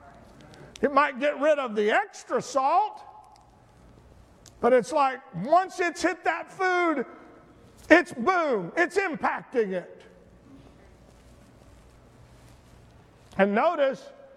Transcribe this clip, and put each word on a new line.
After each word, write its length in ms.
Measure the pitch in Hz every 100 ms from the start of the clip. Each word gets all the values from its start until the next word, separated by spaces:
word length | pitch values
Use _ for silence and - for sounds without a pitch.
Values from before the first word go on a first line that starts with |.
| - - - - - - - -
It 120 | 269
might 280 | 277 294 254
get 200 | 285 285
rid 180 | 294 294
of 160 | 254
the 160 | 214 208
extra 500 | 302 415 - - 254
salt, 600 | - 269 269 349 427 - - - - - - - - - - - - - - - - -
but 120 | 233
it's 200 | 247 208
like, 280 | 311 269 247 - 170
once 340 | 220 339 370 -
it's 220 | 349 -
hit 220 | 339 359
that 260 | 392 330 330
food, 560 | - 370 359 349 285 - - - - - - - - -
it's 240 | 320 -
boom, 600 | - 240 370 311 220 170 -
it's 200 | 330 403
impacting 760 | 381 254 339 262 - 254 208
it. 300 | 185 165 - - - - - - 139 - - - - - - - - - - - - - - - - - - - - - - - - - - - -
And 160 | 196
notice, 500 | 208 311 330 269 240 - - -